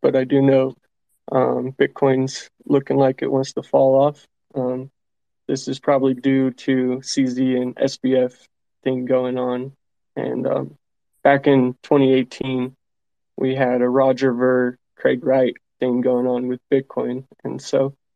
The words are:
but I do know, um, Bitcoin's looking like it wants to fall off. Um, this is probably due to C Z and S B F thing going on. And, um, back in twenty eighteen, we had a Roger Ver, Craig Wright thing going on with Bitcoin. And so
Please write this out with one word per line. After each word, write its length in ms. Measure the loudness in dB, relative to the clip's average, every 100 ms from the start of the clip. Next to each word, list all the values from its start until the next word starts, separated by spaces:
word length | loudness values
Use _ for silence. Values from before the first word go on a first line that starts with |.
but 140 | 0 0
I 80 |
do 180 | 0 2
know, 320 | 4 4 0 -4 _ _ _ _ -4
um, 420 | 0 0 -2 -4
Bitcoin's 800 | -2 -2 0 0 2 -2 -6 -18 _
looking 320 | -2 -2 0 0
like 260 | 0 0
it 80 | -2
wants 220 | -2 -4
to 80 | -8
fall 320 | -2 2 4 4 2
off. 200 | -2 _ _ _
Um, 360 | -8 -6 -6 -10 _ _ _ _ _ -6
this 220 | -6 -6
is 100 | -6
probably 360 | 0 2 2
due 360 | 0 0 2 0
to 500 | -4 -2 0 0 -4
C 240 | -6 -2 -2
Z 300 | 0 0 0
and 200 | -4 -2
S 200 | -4 -2
B 200 | 0 0
F 320 | 0 -4 _ _ _ _
thing 220 | -4 -4
going 340 | -2 -2 0 -4
on. 340 | -4 -4 -8 -14 _ _ _ -8
And, 300 | -6 -4 -4
um, 300 | -4 -6 -14 _ _ _ _
back 240 | 2 2 4
in 300 | 4 2 -2
twenty 300 | 0 2 4
eighteen, 640 | 2 0 -6 -6 -4 -6 -10 _ _ _ _ _ -6
we 180 | -4
had 280 | 0 0 2
a 60 | 2
Roger 440 | 2 2 2 0
Ver, 460 | 2 2 2 0 -4 _ _
Craig 280 | -2 0
Wright 300 | 0 2 2 -2 _ -6
thing 220 | -2 0
going 260 | 0 0 0
on 220 | -2 -4
with 120 | -8 -2
Bitcoin. 540 | -2 -2 -6 -6 -8 -12 _
And 180 | -12 -10
so 320 | -4 -2 -2 -6 _